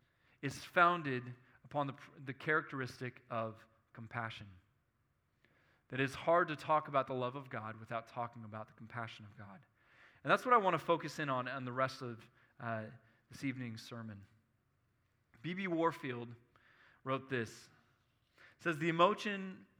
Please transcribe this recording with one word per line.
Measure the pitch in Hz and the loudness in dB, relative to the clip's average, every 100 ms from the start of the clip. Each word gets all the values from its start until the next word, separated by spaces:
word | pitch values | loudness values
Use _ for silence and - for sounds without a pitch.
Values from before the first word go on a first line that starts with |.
| _ _ _ _ | _ _ _ _
is | 139 - | -8 -6
founded | - 185 175 175 147 123 123 123 _ - - | 0 8 8 6 2 -2 -4 -12 _ -20 -4
upon | 147 139 | -2 -2
the, | - - - 135 | -4 -14 -14 -12
the | |
characteristic | 127 156 156 160 139 127 120 127 - - | -4 2 2 0 -4 -6 -6 -10 -10 -6
of | 117 113 101 - _ _ | -4 -4 -6 -18 _ _
compassion. | - 110 123 113 - 101 90 _ _ _ _ _ _ _ _ _ _ _ _ _ | -18 -8 -6 -6 -8 -14 -18 _ _ _ _ _ _ _ _ _ _ _ _ _
That | 131 | -2
it's | 135 - | 0 0
hard | - 170 170 | 4 6 4
to | 151 | 0
talk | - 151 151 | 2 2 2
about | 139 131 | 0 0
the | |
love | 131 123 139 | 0 -2 -4
of | 127 | -8
God | 123 110 110 | -8 -8 -10
without | 110 117 - | -8 -8 -6
talking | 123 117 120 | -6 -8 -8
about | 110 113 113 | -10 -10 -10
the | |
compassion | - 110 123 113 - 104 | -14 -12 -8 -8 -10 -16
of | 113 | -18
God. | 101 95 - _ _ - - _ | -18 -18 -20 _ _ -20 -20 _
And | 139 | 2
that's | 202 254 | 2 6
what | |
I | 240 | 6
wanna | 190 160 | 8 4
focus | - 165 160 151 | 4 2 2 -4
in | 147 | 0
on, | 131 123 | 0 -2
on | 135 127 | -4 -4
the | |
rest | 123 131 - | 0 0 0
of, | 123 113 - _ _ - | -8 -8 -14 _ _ -10
uh, | 120 110 110 - _ _ _ | -4 -4 -6 -12 _ _ _
this | - | -8
evening's | 139 127 120 110 | -6 -4 -8 -10
sermon. | - 117 110 101 98 _ _ _ _ _ _ _ _ _ _ - | -10 -10 -10 -12 -16 _ _ _ _ _ _ _ _ _ _ -12
B | 156 | -8
B | 180 185 | -4 0
Warfield | 165 165 156 143 123 120 117 _ _ _ _ - _ | 2 2 2 -4 -6 -8 -12 _ _ _ _ -20 _
wrote | 131 135 135 | -4 -2 -2
this. | 127 107 | -2 -2
It | - - _ _ _ _ _ _ _ - _ | -8 -20 _ _ _ _ _ _ _ -20 _
says, | 170 151 | -2 0
"The | 170 | 2
emotion, | 165 180 202 214 196 190 190 - | 6 6 6 -2 -4 -6 -12 -18